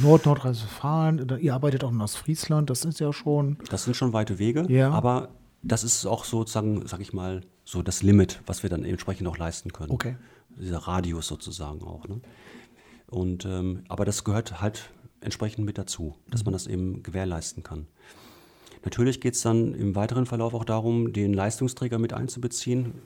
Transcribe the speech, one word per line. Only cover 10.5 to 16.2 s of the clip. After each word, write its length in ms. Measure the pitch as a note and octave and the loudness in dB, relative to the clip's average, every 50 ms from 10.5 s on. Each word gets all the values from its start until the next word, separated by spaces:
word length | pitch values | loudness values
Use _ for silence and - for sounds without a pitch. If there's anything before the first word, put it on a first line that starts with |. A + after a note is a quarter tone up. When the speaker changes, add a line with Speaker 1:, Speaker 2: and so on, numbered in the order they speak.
| - - | -16 -12
Speaker 2:
Dieser 200 | F#2 F2+ E2+ D#2+ | -8 -6 -6 -6
Radius 500 | - F2 F2+ F#2 F2+ E2+ E2 E2 D#2+ - | -4 -2 -2 -2 -2 -2 -4 -4 -6 -6
sozusagen 540 | D2+ - - - D#2+ - D#2 D2 D2+ D#2 E2+ | -8 -8 -10 -12 -12 -10 -10 -10 -10 -10 -12
auch, 240 | E2 E2 D#2+ - - | -12 -14 -14 -12 -10
ne? 140 | G2 A#2+ - - - - - - - - - - _ _ - - - - _ - | -10 -10 -12 -14 -20 -20 -20 -20 -20 -20 -20 -20 _ _ -20 -20 -20 -20 _ -8
Und, 360 | - F2+ F#2 F#2 F2+ F2+ - | -4 -2 -2 -2 -2 -4 -4
ähm, 380 | F#2+ F#2 F#2 F2+ F#2 F#2 F#2 - - | -4 -4 -2 -2 -2 -4 -4 -8 -8
aber 160 | F2+ F#2 G2+ | -2 -2 0
das 220 | G2+ G2+ - - | 0 0 -2 0
gehört 340 | A2+ G2+ A2 A2+ - - - | 0 0 0 0 -4 -6 -4
halt 280 | G2+ G#2+ G#2+ - - - - - - - _ _ | -4 -4 -4 -4 -16 -18 -20 -20 -20 -20 _ _
entsprechend 440 | - - - - G#2 G#2+ - A2 G#2+ | -8 -8 -6 -4 -4 -6 -4 -4 -4
mit 120 | G2+ - - | -4 -4 -6
dazu, 380 | F#2+ - - - E2+ D2+ D2 - | -8 -8 -8 -8 -8 -8 -8 -12